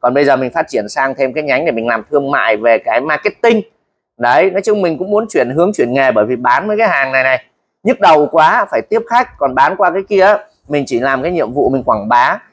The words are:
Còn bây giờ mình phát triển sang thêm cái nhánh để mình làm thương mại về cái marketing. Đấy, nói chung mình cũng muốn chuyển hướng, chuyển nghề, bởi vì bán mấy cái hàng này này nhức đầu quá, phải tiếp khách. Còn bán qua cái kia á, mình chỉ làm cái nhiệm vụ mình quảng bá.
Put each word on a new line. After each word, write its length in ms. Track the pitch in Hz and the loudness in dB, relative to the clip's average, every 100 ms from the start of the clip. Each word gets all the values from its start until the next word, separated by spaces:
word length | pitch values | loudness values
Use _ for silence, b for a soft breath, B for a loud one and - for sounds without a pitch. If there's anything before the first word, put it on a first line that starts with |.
Còn 140 | 123 | 0
bây 100 | 131 | 2
giờ 120 | 143 131 | 2 2
mình 140 | 131 | 0
phát 160 | 160 160 | -4 -4
triển 200 | 123 104 | -4 -6
sang 260 | 147 135 | -4 -4
thêm 180 | 135 131 | -2 -4
cái 120 | 131 | -4
nhánh 200 | 151 131 | -2 -2
để 80 | 143 | -2
mình 140 | 113 117 | -2 -2
làm 180 | 113 104 | -4 -2
thương 200 | 147 139 | -4 -2
mại 260 | 139 110 107 | -2 0 0
về 220 | 117 113 | 2 0
cái 220 | - 113 | 0 -2
marketing. 600 | 143 151 208 - 233 226 - _ _ _ _ _ | -2 -2 -4 0 0 0 -2 _ _ _ _ _
Đấy, 320 | 120 135 185 | 0 2 2
nói 120 | 185 | 0
chung 200 | 190 214 | -2 0
mình 160 | 180 156 | 0 -2
cũng 120 | 190 | -2
muốn 160 | 208 220 | -2 -2
chuyển 220 | 160 127 | -2 -2
hướng, 220 | 151 175 | 0 0
chuyển 200 | 208 123 | 0 -2
nghề, 200 | 127 135 | 0 0
bởi 120 | 113 | 2
vì 120 | 107 123 | 0 0
bán 320 | 123 131 196 | 0 0 0
mấy 100 | 214 | 0
cái 100 | 226 | 0
hàng 240 | 151 135 | 0 0
này 100 | 131 | 0
này 220 | 131 131 - _ _ _ | 0 -2 -6 _ _ _
nhức 180 | 208 254 | -2 2
đầu 280 | 190 156 147 | 4 4 4
quá, 340 | 165 156 220 202 | 2 2 2 -2
phải 120 | 120 | -4
tiếp 200 | - 220 233 | -2 -4 0
khách. 300 | 233 254 - | -2 -2 -2
Còn 160 | 139 | -4
bán 220 | 127 147 185 | 2 0 2
qua 140 | 185 | 0
cái 120 | 175 196 | 0 -2
kia 120 | 202 | 2
á, 180 | 190 208 - _ _ | 4 2 -2 _ _
mình 160 | 147 135 | -4 -2
chỉ 140 | 120 | -2
làm 220 | 131 135 | -2 -2
cái 100 | 147 | -2
nhiệm 200 | 180 117 | -4 -4
vụ 160 | 127 123 | -2 0
mình 140 | 135 | 0
quảng 240 | 127 110 101 | 0 -2 0
bá. 300 | 120 127 202 _ | 2 2 -2 _